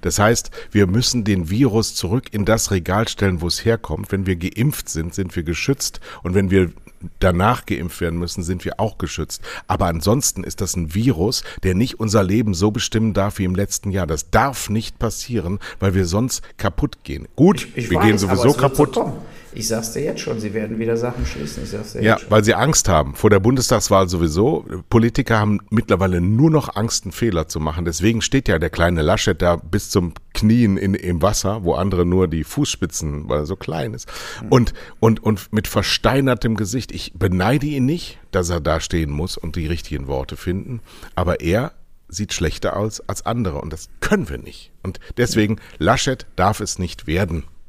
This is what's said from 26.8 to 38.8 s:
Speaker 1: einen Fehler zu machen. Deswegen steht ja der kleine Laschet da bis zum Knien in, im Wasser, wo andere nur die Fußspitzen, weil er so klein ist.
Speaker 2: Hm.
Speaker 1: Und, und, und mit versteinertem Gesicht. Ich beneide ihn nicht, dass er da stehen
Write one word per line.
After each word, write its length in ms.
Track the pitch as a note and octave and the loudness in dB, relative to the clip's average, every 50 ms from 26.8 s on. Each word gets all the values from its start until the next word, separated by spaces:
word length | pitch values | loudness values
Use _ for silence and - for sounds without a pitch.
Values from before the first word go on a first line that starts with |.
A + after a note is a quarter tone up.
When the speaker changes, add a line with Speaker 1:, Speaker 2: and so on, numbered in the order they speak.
| G#2+ A2+ - - - | -2 -2 -2 -4 -6
Speaker 1:
einen 60 | F#2+ | -8
Fehler 360 | - - A#2+ A#2 F#2+ E2 D#2 | -4 -2 0 0 0 0 -2
zu 120 | - - E2+ | -2 -4 -4
machen. 240 | D#2 D2+ D2+ E2+ F2 | -4 -2 -2 -2 -4
Deswegen 380 | E2+ E2 - F2 A2 A#2 A2+ | -4 -4 2 2 2 2 2
steht 260 | G2+ - - C3+ - - | 0 0 0 0 2 2
ja 100 | G2 D#2+ | 0 2
der 100 | D#2+ E2 | 0 -2
kleine 320 | - - E2+ F2 F2+ E2 | 0 2 2 2 4 2
Laschet 400 | D2+ D#2 G2 A2 - - F2+ - | 2 2 2 2 2 0 0 2
da 140 | F2+ F2 F2 | 2 2 2
bis 340 | D#2 - D#2+ F2+ G#2 - - | 0 -2 -4 -4 -4 -2 0
zum 240 | - G2+ F2+ E2+ D#2 - - - - | 0 0 0 0 -4 -10 -20 -8 -4
Knien 420 | - - G#2+ A2+ B2 A#2+ G2+ F#2+ | 0 4 4 6 6 6 4 4
in, 160 | F#2 - G2 G2 | 2 0 0 -2
im 300 | - - F2 F2 D#2+ D2+ | -2 -2 -2 0 2 2
Wasser, 400 | G2 G#2 - - F#2+ G#2 A2+ F#2 | 2 2 2 0 -2 -2 0 0
wo 100 | E2+ - | 0 2
andere 320 | C#2 F#2 G2+ F#2 F2 F2 | 2 2 0 2 2 2
nur 220 | F2 F2+ F#2+ F#2 | 4 4 4 2
die 160 | F2 D#2+ D#2+ D2+ | 2 0 -4 -4
Fußspitzen, 840 | - - C#3+ D3 - - - - D#2+ - - E2+ D2+ C#2+ D2 D2+ - | -4 -2 -2 -2 -2 -2 -6 -6 -6 -6 -6 -6 -6 -6 -6 -4 -2
weil 100 | B1 D2 | -2 -2
er 60 | D2+ | -2
so 80 | D2 F#2+ | -4 -6
klein 400 | - - - D#3+ D#3+ C#3 A#2 A2 | -8 -6 -6 -6 -4 -4 -6 -6
ist. 120 | B2 - - - - - - - - | -10 -14 -14 -14 -14 -12 -12 -12 -12
Speaker 2:
Hm. 80 | A#2+ G#2+ | -2 2
Speaker 1:
Und, 220 | B2+ B2+ A#2 - - - - - - - | 4 4 4 2 -2 -8 -14 -18 -6 2
und, 240 | - A2+ A2+ - - | 4 4 4 4 2
und 280 | A2 G#2+ F#2+ - - | -2 -2 -2 -4 -4
mit 160 | - G#2+ - | -4 -2 -2
versteinertem 880 | - - A2 G2+ - - - - A2+ A#2+ C#3 C#3 C3+ B2 - - A#2+ A2+ | 0 -2 -2 0 0 -2 2 2 2 2 4 2 2 0 2 0 -2 0
Gesicht. 360 | G#2 A2 F#2 G#2+ C3 A2 - | 0 -2 -2 -2 -4 -6 -6
Ich 220 | - - - - - | -10 -12 -12 -12 -6
beneide 500 | - G2 G2 F2+ F2+ F#2 G#2+ C3 D3+ C#3+ | -2 0 0 2 2 2 2 2 2 0
ihn 200 | D3+ D3+ C#3 B2 | -2 0 0 0
nicht, 340 | C3 D#3+ F3 - - - - - - | 0 0 -2 -6 -12 -16 -20 -18 -4
dass 200 | - F#2+ F2 E2 | -2 -2 0 0
er 80 | F2 E2+ | -2 -2
da 180 | C#2+ D2+ D#2+ | 0 0 0
stehen 300 | D#2+ | 0